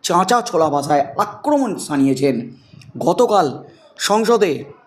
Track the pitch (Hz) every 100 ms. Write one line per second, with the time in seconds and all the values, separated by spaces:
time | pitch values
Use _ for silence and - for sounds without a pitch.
0 | - 175 185 240 226 170 160 143 139 147
1 | 135 - 208 - - 285 254 160 - 147
2 | 135 131 139 117 113 - _ - - -
3 | - 175 247 208 151 - - - _ -
4 | - 208 220 233 190 131 - -